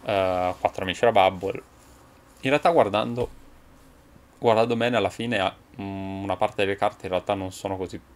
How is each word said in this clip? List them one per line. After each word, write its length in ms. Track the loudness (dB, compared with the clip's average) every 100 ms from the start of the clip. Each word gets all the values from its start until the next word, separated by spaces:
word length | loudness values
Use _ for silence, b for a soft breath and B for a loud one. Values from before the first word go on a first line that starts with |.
Eh, 500 | 0 0 2 2 -2 0
quattro 240 | -4 -2
Mishra 260 | -6 2 4
Bubble. 520 | 6 4 2 -6 -8 -12 -20 -20 -20 -20 -20 -20 -8
In 80 | 0
realtà 200 | 2 4
guardando, 580 | 4 2 2 -2 -4 -6 -8 -20 -20 -20 -20 -20 -20 -20 -20 _ -2
guardando 380 | 2 4 4 2
bene 200 | 0 2
alla 140 | 0
fine, 420 | -2 -4 0 -2 -4 -20 -12
mm, 420 | -10 -8 -8 -8
una 140 | -6 -2
parte 280 | -2 0
delle 120 | -2 0
carte 300 | -2 -4 -4
in 40 |
realtà 240 | -4 0
non 160 | -4 -4
sono 260 | -8 -6 -6
così 240 | -6 -10 -16